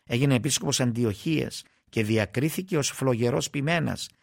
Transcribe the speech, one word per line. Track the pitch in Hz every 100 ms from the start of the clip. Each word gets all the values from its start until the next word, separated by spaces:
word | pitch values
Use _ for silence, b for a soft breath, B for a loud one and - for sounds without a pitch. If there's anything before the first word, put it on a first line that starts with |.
έγινε | - 120 143
επίσκοπος | 127 127 - 156 131
Αντιοχίας | 127 117 117 101 165 151 123 - b b _
και | 113
διακρίθηκε | 107 110 101 - 156 - 185 170
ως | 131
φλογερός | - 135 117 120 147 143
ποιμένας | 143 143 170 123 95 - b